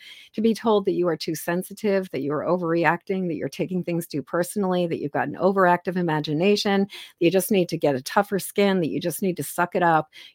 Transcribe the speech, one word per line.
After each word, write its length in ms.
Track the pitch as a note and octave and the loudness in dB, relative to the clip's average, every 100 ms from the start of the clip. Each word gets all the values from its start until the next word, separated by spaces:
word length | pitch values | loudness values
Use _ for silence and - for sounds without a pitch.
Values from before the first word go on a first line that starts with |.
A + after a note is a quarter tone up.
| - - - | -20 -20 -12
to 80 | - | -2
be 100 | A3+ | 0
told 320 | G#3 A#3 G#3 | 2 2 2
that 80 | G3 | 2
you 160 | F3 F3 | 0 0
are 80 | E3 | -2
too 180 | - | -4
sensitive, 760 | D#3 - F3 - G3 G#3+ G3 F#3+ | -6 -2 -4 -4 -4 0 0 -2
that 100 | C#3 | -4
you 100 | C#3 | -4
are 100 | D3 | -2
overreacting, 800 | G#2+ F3+ E3+ E3+ D#3+ E3+ - F#3+ F3+ | 0 0 0 2 2 0 -2 -4 -4
that 80 | D3+ | -4
you're 120 | C#3 | -6
taking 340 | - D#3+ F3+ | -6 -4 -4
things 240 | E3+ E3+ E3 | -4 -4 -4
too 160 | D3+ | -8
personally, 640 | C3 E3+ F3 G#3 F#3+ F3+ F3 | -4 -4 -2 -2 0 0 0
that 140 | C#3+ | -2
you've 120 | C#3+ | -4
got 160 | C#3 C3 | -4 -4
an 80 | - | 0
overactive 600 | F#3 G3 F3+ F3 - F3+ | 2 4 4 4 0 -2
imagination, 840 | F3 D#3 D3+ D3+ F#3+ G#3 G#3 G3 | 0 -2 -2 0 2 2 2 0
that 420 | G3 - - - | 0 -4 -20 0
you 60 | E3+ | 2
just 200 | F#3 F3+ | 2 2
need 200 | G3+ F3 | 2 0
to 80 | D#3 | 0
get 160 | D3+ | 0
a 80 | C3 | 0
tougher 360 | C3 - G3+ G3 | 0 0 0 -2
skin, 420 | - - G3+ F#3+ | -4 2 2 2
that 100 | D#3+ | 0
you 100 | A2+ | -2
just 220 | E3+ D#3 | -4 -2
need 160 | G3 E3+ | -2 -4
to 40 | |
suck 320 | C#3+ - F3 | -6 -4 -2
it 80 | G3+ | 2
up, 280 | F3 D#3 D#3 - - | 4 4 2 -10 -20